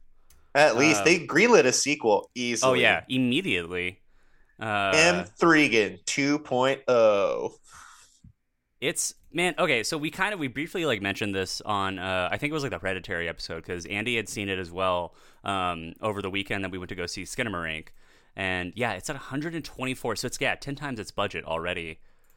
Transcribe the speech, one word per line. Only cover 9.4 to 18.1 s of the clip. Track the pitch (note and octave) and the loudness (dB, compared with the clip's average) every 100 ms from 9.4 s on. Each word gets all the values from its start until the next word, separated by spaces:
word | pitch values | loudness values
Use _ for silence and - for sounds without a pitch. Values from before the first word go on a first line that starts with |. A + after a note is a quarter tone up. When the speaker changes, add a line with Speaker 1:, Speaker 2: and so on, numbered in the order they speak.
| F3+ - | -2 0
Speaker 2:
okay, | E3+ B2 | 2 2
so | G#2+ D#3+ | 0 -4
we | D#3 | -6
kind | - F#3+ | -2 -2
of, | G3+ | -2
we | C#3 | -4
briefly, | A#2+ E3+ G3 D#3+ | -4 -6 -2 0
like, | A2 | 0
mentioned | G2 G2+ G#2+ F#2+ | 0 -2 -2 -2
this | F#2 - - | -2 -6 -4
on, | G2+ F#2+ F#2+ | -2 -2 -4
uh, | F#2+ F#2 F2 | -2 0 0
I | G#2 | -2
think | D3 | -2
it | |
was, | D#3 | -4
like, | C3+ | -4
the | - | -4
Hereditary | F#2+ F#2 - F2 E2+ | -4 -4 -4 -4 -4
episode, | D#2+ - E2 - | -6 -8 -10 -8
'cause | F2+ E2 | -8 -6
Andy | G2+ A2+ A#2 | -6 -2 -2
had | G#2+ | -4
seen | A2 G2 | -6 -4
it | F#2 | -4
as | F2 | -6
well, | F2 F#2 F2+ E2+ - - - | -2 0 0 -2 -10 -20 -12
um, | - G2 F2+ E2+ E2 E2+ | -6 -2 -2 -4 -8 -6
over | A2 G2+ | -4 -4
the | G2 | -4
weekend | G2 F#2+ G#2 | -4 -4 -4
that | F#2+ | -4
we | F#2 | -8
went | F2+ | -10
to | F2+ | -8
go | F2 | -8
see | - | -8
Skinamarink. | F2 - A#2+ F2+ E2 D#2 - - - | -10 -6 -4 -4 -6 -8 -10 -20 -20